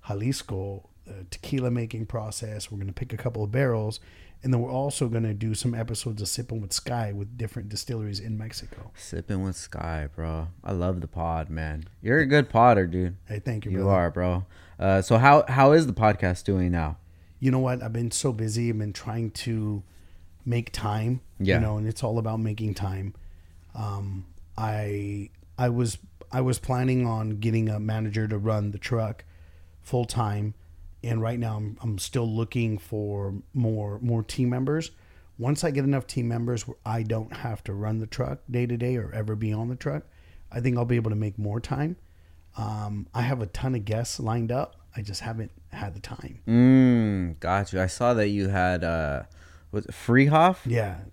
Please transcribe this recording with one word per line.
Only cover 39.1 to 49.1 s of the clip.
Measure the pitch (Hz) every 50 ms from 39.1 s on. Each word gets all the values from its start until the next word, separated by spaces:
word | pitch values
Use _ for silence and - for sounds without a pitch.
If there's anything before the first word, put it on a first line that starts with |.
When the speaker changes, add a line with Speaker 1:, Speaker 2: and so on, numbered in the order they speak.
| -
Speaker 1:
ever | 110 107 107 110
be | 104 113 107
on | 107 107 113 120
the | 127
truck, | 127 - 143 143 151 - - - - - - - - - -
I | - 123
think | 117 131 123
I'll | 120 120
be | 117 123
able | 120 113 113
to | 104
make | 107 107 104 101 -
more | 104 104 101 117
time. | - - 143 135 147 156 180 - - - - - - - - - - - -
Um, | - 107 107 107 107 104 104 104 104 98 - -
I | 120
have | 117 123 139 123
a | 110
ton | 90 - - 131 131 131
of | 120 101
guests | 107 107 113 120 - - -
lined | 127 110 113 120 117 113
up. | 120 131 - - - - - - -
I | -
just | 107 101 95 -
haven't | - 113 113 113 110 - - - - -
had | - - - 101 85
the | 101
time. | - - 117 - - - - - -
Speaker 2:
Mm, | 113 113 120 123 127 131 131 131 127 123 117 113 107 101 95 90 87 82 76
got | - 85 92 98 101 - -
you. | 92
I | 92
saw | 90 - - 120 123 123
that | 110 104
you | 104 101 101 98 95
had, | 98 95 90 90 90 87 87
uh, | 82 82 82 78 73